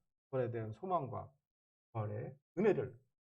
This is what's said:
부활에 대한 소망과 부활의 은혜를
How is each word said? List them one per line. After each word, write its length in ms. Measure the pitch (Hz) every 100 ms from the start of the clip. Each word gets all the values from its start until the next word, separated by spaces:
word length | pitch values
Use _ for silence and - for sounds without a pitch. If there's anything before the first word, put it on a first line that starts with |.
| _ _ _
부활에 200 | 131 120
대한 220 | 113 110
소망과 560 | 107 190 180 131 101 95 - _ _ _ _ _
부활의 440 | 110 104 104 135 - _ -
은혜를 380 | 214 147 104 - _ _ _